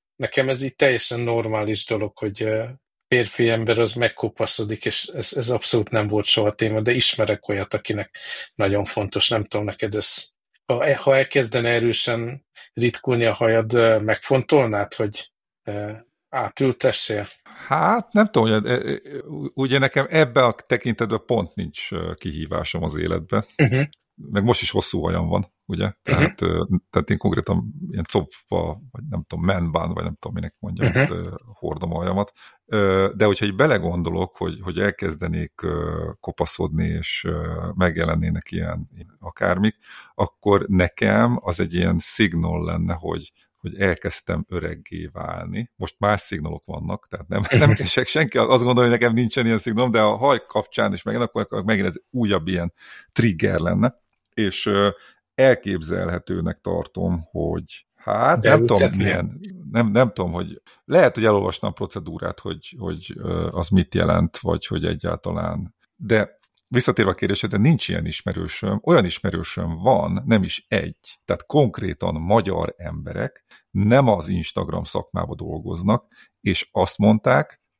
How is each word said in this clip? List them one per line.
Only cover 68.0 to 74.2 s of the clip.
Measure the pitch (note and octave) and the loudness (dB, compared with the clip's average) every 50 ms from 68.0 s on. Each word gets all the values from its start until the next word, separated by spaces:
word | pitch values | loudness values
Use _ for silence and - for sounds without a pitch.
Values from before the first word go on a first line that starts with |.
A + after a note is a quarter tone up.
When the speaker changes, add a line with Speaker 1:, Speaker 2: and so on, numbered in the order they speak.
| E2 | -4
Speaker 2:
ismerősöm, | E2 D#2+ - - F#2+ F#2 F2 E2+ E2 - - - - - - | -4 -6 -6 -6 -6 -6 -4 -6 -8 -8 -6 -4 -4 -4 -2
olyan | - D#3 F3 C#3 G2 | 2 4 4 4 4
ismerősöm | F2 - - - - - F2 E2+ - - F2+ F2 E2 E2 E2 | 2 -2 -4 -4 -4 -4 -4 -6 -6 -6 -6 -4 -4 -4 0
van, | F#2 B2+ B2 F2+ - - F#2 G2 - | 2 2 4 4 2 0 -2 -2 0
nem | A2+ A2+ G2+ | 2 2 2
is | F2+ F2+ - - - - | 2 0 -4 -8 -6 -4
egy, | A2+ F#2+ - F#2 - _ - - - _ _ | -2 -2 -2 -4 -8 _ -20 -20 -20 _ _
tehát | - G2 - - | -6 -6 -6 -4
konkrétan | - - D3+ C#3 G#2 - - G2+ F2 E2 - F2+ F2 E2 | 0 2 2 4 2 0 -4 -6 -6 -6 -4 -4 -4 -4
magyar | D#2+ E2 F#2 G#2+ A2+ F2 F#2+ F2+ E2 D#2+ - - | -4 0 2 2 2 2 0 -2 -4 -4 -6 -8
emberek, | - E2+ D#2 D#2 - - - - - A#2 C3 - _ _ _ _ _ _ _ | -10 -12 -10 -10 -10 -10 -10 -8 -8 -8 -8 -10 _ _ _ _ _ _ _
nem | - G2 G2+ G#2+ A#2+ C3+ C#3 A#2+ | -2 2 4 6 6 6 6 4
az | G2+ F2+ | 2 2